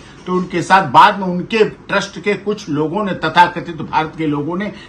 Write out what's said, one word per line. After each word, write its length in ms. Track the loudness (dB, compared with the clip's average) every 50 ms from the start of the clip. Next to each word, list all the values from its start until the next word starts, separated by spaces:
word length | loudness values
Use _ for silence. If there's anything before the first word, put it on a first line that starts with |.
| -16 -20 -20 -14 -6
तो 80 | -4 -2
उनके 280 | -2 -2 -2 -4 -2
साथ 280 | 0 4 4 4 4 4
बाद 300 | 6 6 8 6 6 2
में 80 | -4
उनके 360 | -4 -4 -4 -4 0 2 2 2
ट्रस्ट 560 | 2 0 -8 -8 -4 -4 -4 -4 -4 -8 -6
के 140 | -2 -2 -2
कुछ 360 | -2 -2 -4 -6 -6 -4 -4
लोगों 340 | -2 -2 -2 0 -2 -2 -2
ने, 100 | -4 -4
तथाकथित 680 | -4 -4 0 4 4 4 4 2 -4 -10 -10 -10 -10
भारत 320 | -8 -4 -2 -2 -2 -4 -4
के 100 | -6 -4
लोगों 300 | -2 -2 -2 -4 -4 -4
ने, 120 | -6 -6 -8 -10 -12 -18